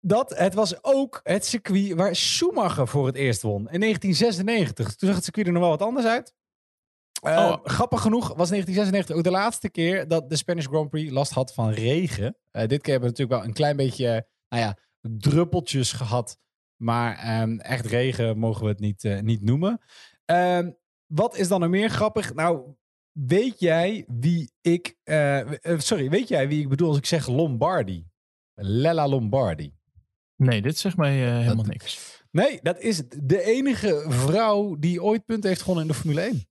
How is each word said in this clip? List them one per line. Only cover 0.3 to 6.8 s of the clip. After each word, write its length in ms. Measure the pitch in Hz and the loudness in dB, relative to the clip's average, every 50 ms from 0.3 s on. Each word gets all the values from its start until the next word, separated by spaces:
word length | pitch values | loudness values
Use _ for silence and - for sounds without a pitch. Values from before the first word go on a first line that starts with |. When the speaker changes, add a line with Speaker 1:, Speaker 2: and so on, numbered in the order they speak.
| - - | -2 0
Speaker 1:
het 160 | 175 196 185 | 0 2 2
was 300 | 202 214 180 175 - _ | 2 0 0 0 -6 _
ook 360 | - 269 269 277 269 - - _ | 2 2 2 2 -2 -6 -12 _
het 240 | - 170 208 - | 0 0 0 0
circuit 460 | - - 233 - - 196 196 196 202 180 | -2 -4 -4 -2 0 2 2 2 2 0
waar 240 | 165 185 208 240 | 0 2 2 2
Schumacher 720 | - - - - - 339 359 - 320 220 175 - - 135 117 | 0 0 0 0 2 0 0 2 2 0 0 2 0 -2 0
voor 180 | - 143 139 | 0 0 0
het 80 | 127 120 | 0 0
eerst 260 | 131 139 131 113 98 - | 0 0 0 0 0 -2
won. 280 | 110 104 101 104 117 | -2 -2 -2 -4 -4
In 100 | 151 175 | -2 0
negentien 340 | 208 220 214 165 - 196 180 | 2 2 0 0 0 0 2
zesennegentig. 800 | 143 - 240 202 170 190 208 233 220 180 117 - - 117 98 - | 2 2 2 2 0 -2 0 2 0 0 0 0 -4 -4 -4 -4
Toen 120 | _ - 190 | _ 0 2
zag 60 | 196 | 2
het 80 | 180 - | 0 -2
circuit 220 | - - - 214 | -4 -4 -2 0
er 60 | 175 175 | 0 2
nog 100 | 175 180 | 2 4
wel 80 | 175 | 2
wat 120 | 156 151 196 | 2 2 0
anders 240 | 220 240 277 240 | -2 0 0 0
uit. 280 | 226 226 247 240 - _ _ _ _ _ _ _ _ _ _ | 2 0 0 -4 -8 _ _ _ _ _ _ _ _ _ _